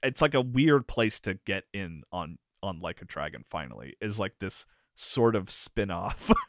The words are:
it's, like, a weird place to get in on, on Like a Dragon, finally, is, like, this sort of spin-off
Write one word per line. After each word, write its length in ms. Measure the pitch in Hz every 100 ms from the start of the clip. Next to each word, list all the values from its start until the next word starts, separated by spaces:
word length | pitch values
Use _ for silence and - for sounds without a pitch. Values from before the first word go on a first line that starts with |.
it's, 180 | 131 -
like, 120 | 151
a 80 | 139
weird 460 | 127 131 156 143 -
place 320 | - 110 -
to 140 | 101 95
get 200 | - 95 -
in 300 | 98 90 80 -
on, 260 | 90 80 85 _ _
on 180 | 98 82
Like 220 | 85 -
a 40 |
Dragon, 380 | 82 - 76 67 -
finally, 480 | 85 65 52 65 -
is, 200 | 107 104
like, 200 | 95 -
this 260 | 95 - - _ _
sort 400 | - - 131 117
of 140 | 107 92
spin-off 840 | - - - 101 87 92 - - 1077